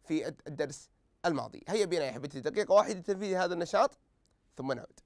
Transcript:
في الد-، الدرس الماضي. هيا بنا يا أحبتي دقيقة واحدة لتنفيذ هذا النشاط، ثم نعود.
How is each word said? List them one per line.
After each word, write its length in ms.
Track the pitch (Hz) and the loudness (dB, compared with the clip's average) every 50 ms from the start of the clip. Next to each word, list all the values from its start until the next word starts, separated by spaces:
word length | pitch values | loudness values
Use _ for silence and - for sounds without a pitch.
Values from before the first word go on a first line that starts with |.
| _ | _
في 240 | - 160 156 - - | -2 -2 -2 -2 -2
الد-، 140 | 156 - - | -8 -10 -12
الدرس 440 | - 151 139 151 139 139 - - _ _ _ _ _ _ _ _ | -12 -6 -6 -6 -6 -6 -14 -18 _ _ _ _ _ _ _ _
الماضي. 380 | 175 160 135 117 110 - - - - | 0 0 0 -4 -6 -10 -16 -8 -4
هيا 160 | 190 226 208 | 0 0 0
بنا 200 | 180 170 170 147 | 2 2 0 0
يا 60 | 135 | -2
أحبتي 300 | 120 131 127 143 139 139 | -4 -6 -10 -8 -8 -4
دقيقة 320 | 123 151 135 208 208 - 277 | -6 -4 -2 -2 2 6 6
واحدة 220 | 302 - - 220 | 6 6 6 -2
لتنفيذ 420 | 185 170 - 202 185 202 202 190 | -6 -2 -4 -4 -2 -2 -2 0
هذا 180 | 180 185 180 180 | 0 0 0 0
النشاط، 440 | 170 175 165 - 196 233 285 - _ _ _ _ _ _ _ _ _ _ _ _ | -2 -4 0 2 4 4 2 2 _ _ _ _ _ _ _ _ _ _ _ _
ثم 160 | - 127 135 135 | -8 -4 -4 -4
نعود. 280 | 113 - - - - _ | -4 -6 -14 -20 -20 _